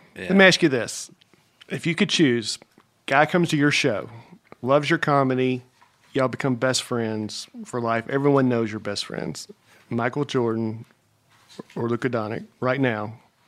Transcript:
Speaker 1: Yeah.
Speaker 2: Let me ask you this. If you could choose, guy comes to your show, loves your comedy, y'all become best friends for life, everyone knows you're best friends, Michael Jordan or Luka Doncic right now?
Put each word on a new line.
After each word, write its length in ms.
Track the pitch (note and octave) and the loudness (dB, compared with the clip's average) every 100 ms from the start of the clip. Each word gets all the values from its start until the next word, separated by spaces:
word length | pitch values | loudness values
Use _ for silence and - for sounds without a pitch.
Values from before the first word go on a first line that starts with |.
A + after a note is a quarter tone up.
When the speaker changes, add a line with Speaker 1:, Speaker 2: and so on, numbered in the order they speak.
| _ - | _ -12
Speaker 1:
Yeah. 80 | |
Speaker 2:
Let 120 | F2+ G3 | 2 6
me 100 | F#3+ | 8
ask 160 | - | 6
you 60 | E3 | 2
this. 400 | B2+ G#2 - - _ _ _ _ _ - | 0 -4 -10 -14 _ _ _ _ _ -12
If 180 | C#3+ - | -6 -4
you 80 | D#3+ | 0
could 140 | G3+ | 0
choose, 500 | - C#3+ A#2+ G#2+ - - _ _ _ - | 2 2 2 -2 -10 -14 _ _ _ 0
guy 200 | C3+ D3+ | 2 4
comes 240 | F3+ E3+ | 2 2
to 80 | D#3 | 2
your 140 | C#3+ | 2
show, 380 | - C3+ G2 A2 A2+ - - _ - | 2 0 -2 -6 -16 -20 -20 _ -8
loves 280 | A#2+ C#3+ C#3+ | 2 2 2
your 100 | E3 | 0
comedy, 640 | - C#3+ C3+ B2+ B2+ B2+ - _ _ _ _ | 2 2 2 2 0 -2 -6 _ _ _ _
y'all 140 | C#3 C3 | -2 -2
become 280 | - C#3 A#2+ | -2 -2 0
best 280 | C3 B2 | 0 0
friends 640 | - A#2+ A2+ A2 G#2+ - - B3 | -2 -4 -2 -4 -6 -10 -14 -16
for 160 | - B2 | -10 -6
life, 240 | A#2 A2+ A2+ | -2 -2 -2
everyone 400 | C#3 C#3+ C#3 B2+ | 0 4 4 4
knows 200 | A#2 A2+ | 2 -2
you're 100 | G#2+ | -4
best 240 | G#2 G2+ - | -8 -8 -8
friends, 420 | - - - - - _ _ - | -8 -8 -10 -14 -20 _ _ -6
Michael 360 | A#2 A#2+ D3 C#3+ | -2 -2 -2 -2
Jordan 580 | C3 A#2 A2+ A2 A2+ - _ _ _ _ _ _ - - - | 0 0 0 -4 -6 -14 _ _ _ _ _ _ -20 -14 -6
or 120 | A#2 | -4
Luka 220 | A#2 B2+ | -2 -2
Doncic 360 | A#2+ G#2+ A2+ G#3+ - | -4 -4 -8 -10 -6
right 220 | B2+ B2+ | -2 0
now? 320 | C3 G#2+ G#2+ A#2 _ _ | 0 0 -6 -10 _ _